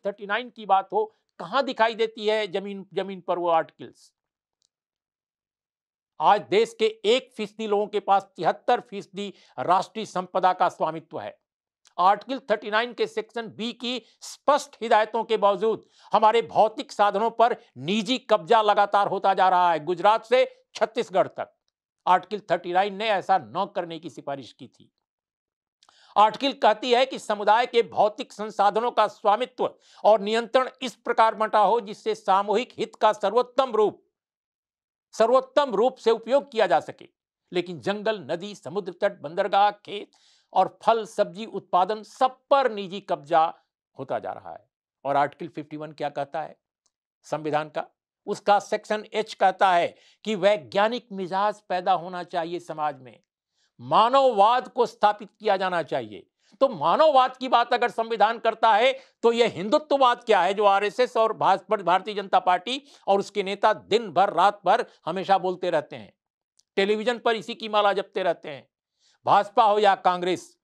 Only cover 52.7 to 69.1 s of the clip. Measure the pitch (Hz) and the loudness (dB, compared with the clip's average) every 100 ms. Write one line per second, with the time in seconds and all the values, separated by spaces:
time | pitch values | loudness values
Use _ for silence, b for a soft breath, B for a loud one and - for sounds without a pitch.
52.7 | 156 151 135 127 107 _ _ _ _ _ | -8 -6 -8 -18 -20 _ _ _ _ _
53.7 | - 123 170 226 269 262 202 208 254 - | -16 0 2 4 4 4 4 4 2 -2
54.7 | 254 220 - 208 208 208 _ 208 190 185 | -4 -4 2 0 0 -10 _ -2 0 0
55.7 | 175 147 143 110 92 - _ b b 269 | -4 -4 -6 -6 -14 -20 _ b b 0
56.7 | 180 151 226 320 262 254 262 254 233 240 | 0 0 4 4 4 2 -2 0 0 2
57.7 | 247 240 - 226 226 214 233 226 220 226 | 0 -2 -4 -4 0 0 0 -4 0 2
58.7 | 208 254 262 B B 226 233 233 127 208 | 4 2 -2 B B 0 2 0 0 0
59.7 | 302 302 277 247 240 - 196 175 202 208 | 0 0 2 2 2 2 2 2 2 2
60.7 | 196 202 - 247 233 220 170 151 190 - | 2 0 -2 -2 0 0 0 0 0 0
61.7 | 214 170 185 220 202 196 190 185 180 233 | -2 0 0 0 -8 0 0 2 0 -2
62.7 | 269 - b b 202 196 208 190 202 214 | -8 -10 b b 0 0 -6 -6 0 0
63.7 | 160 90 214 214 156 196 160 196 202 175 | 0 -2 -2 0 0 0 2 2 2 0
64.7 | 233 196 b 151 185 180 196 185 180 180 | 0 -2 b -8 -4 0 0 0 -4 -4
65.7 | 160 143 131 95 _ _ _ _ _ _ | -4 -4 -14 -18 _ _ _ _ _ _
66.7 | - 196 214 220 233 233 226 196 233 220 | -2 0 0 -2 -2 -2 -2 -6 -12 -4
67.7 | 208 208 196 190 202 185 160 147 135 _ | 0 0 0 -4 -4 -4 -4 -8 -16 _
68.7 | _ _ _ _ | _ _ _ _